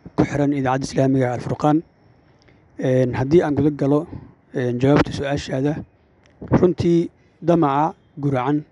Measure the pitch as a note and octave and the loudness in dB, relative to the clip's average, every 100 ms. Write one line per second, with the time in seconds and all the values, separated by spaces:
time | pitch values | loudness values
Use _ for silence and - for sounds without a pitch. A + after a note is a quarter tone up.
0 | - - D3+ C#3 C#3+ C#3+ C3 C3+ C3+ - | -6 -2 -2 0 -2 0 -2 -2 -2 0
1 | C3+ C3+ B2 A#2+ - B2 D3+ D3+ - _ | 2 2 0 -4 -6 -2 0 0 -2 _
2 | _ _ _ _ _ _ _ - D#3 B2+ | _ _ _ _ _ _ _ -6 0 2
3 | C3 A#2+ C3 E3+ D#3+ C#3 D3 C#3+ C#3 D3 | 0 -2 0 2 2 0 0 0 0 0
4 | E3+ - - _ _ - B2 A#2+ C3+ D3 | -2 -12 -20 _ _ -6 -4 0 4 4
5 | C#3+ - C#3 C#3+ - C3+ C#3+ D3+ - _ | 2 -4 -4 -4 -4 -4 -2 -4 -10 _
6 | _ _ _ _ - - F3+ E3 F3 E3+ | _ _ _ _ -2 2 2 2 2 2
7 | E3+ - _ _ D#3 E3+ D3+ C#3 D#3+ - | 0 -8 _ _ 0 2 2 2 0 -4
8 | _ - C#3+ C3 B2 D3 D3+ | _ -6 -2 0 0 -2 -4